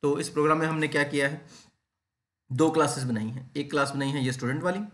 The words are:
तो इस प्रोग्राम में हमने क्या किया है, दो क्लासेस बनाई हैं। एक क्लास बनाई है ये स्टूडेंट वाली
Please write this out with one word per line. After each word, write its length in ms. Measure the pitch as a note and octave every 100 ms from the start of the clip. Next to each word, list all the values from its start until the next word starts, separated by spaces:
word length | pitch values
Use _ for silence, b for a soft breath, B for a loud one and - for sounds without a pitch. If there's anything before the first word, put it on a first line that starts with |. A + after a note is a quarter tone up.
तो 180 | D3 D3
इस 100 | D#3+
प्रोग्राम 280 | D3+ D3+ D#3
में 100 | D#3+
हमने 200 | D#3 D3+
क्या 160 | D3
किया 240 | C#3+ C#3+ C#3
है, 180 | D3+ - B B B _ _ _ _ _ _ _
दो 200 | B2+ D#3+
क्लासेस 320 | D#3+ D3 C#3
बनाई 240 | C3 A2+ G#2+
हैं। 240 | B2+ - C#3+
एक 120 | C#3+
क्लास 220 | D3+ C#3
बनाई 180 | C#3 C#3
है 140 | C#3+
ये 80 | B2+
स्टूडेंट 320 | B2 B2 C#3+
वाली 160 | F3 F#3+ G#3